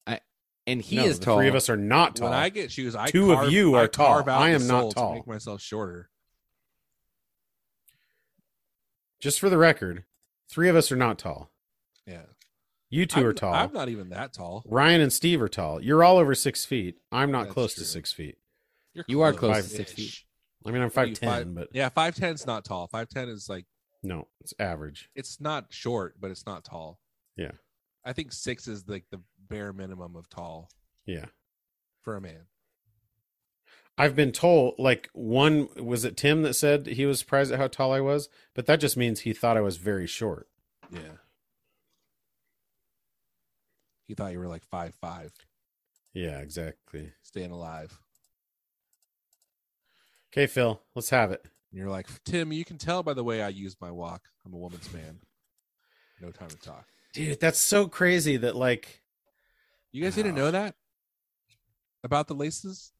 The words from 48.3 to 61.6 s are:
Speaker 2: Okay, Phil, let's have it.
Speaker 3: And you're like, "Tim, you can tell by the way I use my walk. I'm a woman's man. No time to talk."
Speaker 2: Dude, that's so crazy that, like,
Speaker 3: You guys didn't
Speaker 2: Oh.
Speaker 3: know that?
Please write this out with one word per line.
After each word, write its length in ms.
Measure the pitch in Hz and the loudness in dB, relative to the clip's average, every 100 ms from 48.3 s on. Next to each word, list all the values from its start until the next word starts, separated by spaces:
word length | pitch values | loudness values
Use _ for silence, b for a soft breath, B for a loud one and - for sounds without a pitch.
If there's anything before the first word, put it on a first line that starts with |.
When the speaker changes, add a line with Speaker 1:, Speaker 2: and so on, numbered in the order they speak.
| _ _ _ _ _ _ _ _ _ _ _ _ _ _ _ _ _ _ _ _ | _ _ _ _ _ _ _ _ _ _ _ _ _ _ _ _ _ _ _ _
Speaker 2:
Okay, 140 | 147 135 | 0 0
Phil, 340 | 131 120 104 _ | 2 0 -2 _
let's 160 | 123 - | -12 0
have 200 | 131 104 | 2 2
it. 100 | 95 | -2
Speaker 3:
And 340 | _ _ _ 95 | _ _ _ -14
you're 120 | 98 | -10
like, 160 | 95 - - | -10 -12 -16
"Tim, 280 | - 180 160 | -6 -4 -4
you 120 | 156 | -6
can 140 | 170 160 | -10 -10
tell 240 | 165 180 | -6 -4
by 120 | 160 | -4
the 80 | 135 | -4
way 180 | 120 113 | -4 -4
I 60 | 101 | -4
use 280 | 98 95 - | -8 -12 -14
my 100 | 87 | -16
walk. 380 | 87 85 85 _ _ 92 | -12 -12 -14 _ _ -20
I'm 60 | |
a 20 | 87 | -16
woman's 340 | 87 87 - | -16 -16 -16
man. 280 | 85 78 87 _ _ _ _ _ _ _ _ _ _ | -16 -16 -20 _ _ _ _ _ _ _ _ _ _
No 100 | 87 | -20
time 180 | - 85 | -18 -20
to 60 | 78 | -20
talk." 300 | - 76 - _ _ | -20 -20 -20 _ _
Speaker 2:
Dude, 280 | - 156 139 | -10 -8 -2
that's 180 | 165 - | 0 0
so 280 | - 202 190 | 2 2 0
crazy 480 | - 180 180 151 131 | 0 2 2 2 0
that, 180 | 120 120 | 0 0
like, 460 | 127 120 - - _ _ _ _ _ _ _ _ _ | 0 0 -4 -20 _ _ _ _ _ _ _ _ _
Speaker 3:
You 120 | 131 | -8
guys 100 | 180 | -4
didn't 200 | 190 208 147 | -2 -2 0
Speaker 2:
Oh. 40 | |
Speaker 3:
know 60 | 143 | 0
that? 240 | 185 208 - _ _ _ _ _ _ _ _ | 0 -4 -10 _ _ _ _ _ _ _ _